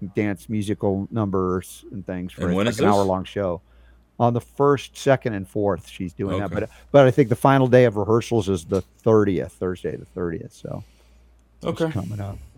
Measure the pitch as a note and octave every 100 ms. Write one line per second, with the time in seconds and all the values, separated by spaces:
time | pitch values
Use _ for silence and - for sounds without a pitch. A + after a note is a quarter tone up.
0 | F#2+ - G#2 G2 - G#2+ G2+ G2+ G#2 F#2+
1 | G2 A2+ G2+ F#2+ F#2 F#2 - - - G#2
2 | F2+ F2+ F#2 - F2+ F#2 A2+ A2 G2+ G2+
3 | G2 F#2 F2 G2+ F#2+ E2+ - _ _ _
4 | _ - A#2+ A#2+ - - C#3+ C#3 - -
5 | C#3 C3 B2+ G2+ F#2+ G#2+ G2+ F2 - -
6 | F#2 - G2 F#2+ G2 G#2 G#2+ - - C#3
7 | C3 B2 A#2 A#2 C#3 C3+ C3 B2+ B2 G#2
8 | G2+ A#2 - A#2 F#2+ F#2 E2 F#2+ - _
9 | A#2 A2 G2+ E2+ D2+ - F#2 F2+ D#2+ C2
10 | - F#2 F2 E2 - - - - - _
11 | _ _ _ _ _ _ - E3 D#3+ C3+
12 | - G#2+ G2+ - -